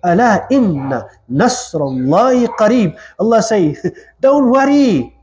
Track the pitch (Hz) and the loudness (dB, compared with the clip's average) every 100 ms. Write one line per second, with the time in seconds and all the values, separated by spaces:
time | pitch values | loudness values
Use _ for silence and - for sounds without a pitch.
0 | 180 175 240 214 - 269 220 147 135 131 | 0 0 2 0 0 0 0 -2 -4 -8
1 | 113 _ _ 135 240 - - 160 143 131 | -8 _ _ 0 0 -2 -8 -6 -4 -4
2 | 127 165 247 254 233 - 214 247 190 - | 0 0 2 2 0 0 0 2 0 -4
3 | - _ 214 226 - 214 160 147 180 - | -20 _ 0 0 0 0 0 -2 -8 -10
4 | - _ 269 285 262 262 269 285 269 170 | -20 _ 0 2 2 2 2 2 2 0
5 | 120 _ | -4 _